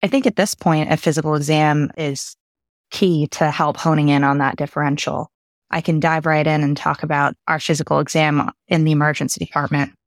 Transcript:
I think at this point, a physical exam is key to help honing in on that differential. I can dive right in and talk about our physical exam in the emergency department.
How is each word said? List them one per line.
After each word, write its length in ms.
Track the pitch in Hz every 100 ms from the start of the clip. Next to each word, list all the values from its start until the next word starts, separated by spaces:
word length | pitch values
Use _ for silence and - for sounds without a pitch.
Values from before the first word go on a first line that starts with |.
I 60 | 202
think 180 | 277 262
at 100 | -
this 180 | 208
point, 380 | - - 156 156
a 40 | 160
physical 380 | - 156 156
exam 560 | 151 147 156 156 147 143 -
is 400 | 151 139 - - _ _ _ _ _
key 360 | - 190 165 147
to 220 | - 156
help 260 | - 151 143
honing 320 | 165 156 147
in 160 | 143
on 140 | 139 143
that 180 | 135 -
differential. 720 | 143 - 147 139 - 143 - _ _ _ _
I 100 | 165
can 180 | 165 160
dive 280 | 160 160 156
right 200 | 156 151
in 160 | 156
and 140 | 147 143
talk 260 | - 151
about 320 | 156 147 143 - -
our 100 | 156
physical 400 | - 151 156 147
exam 520 | 147 165 156 147 - - _
in 160 | 165
the 80 | 156
emergency 520 | 151 147 151 135 -
department. 480 | 170 - 143 147 139 -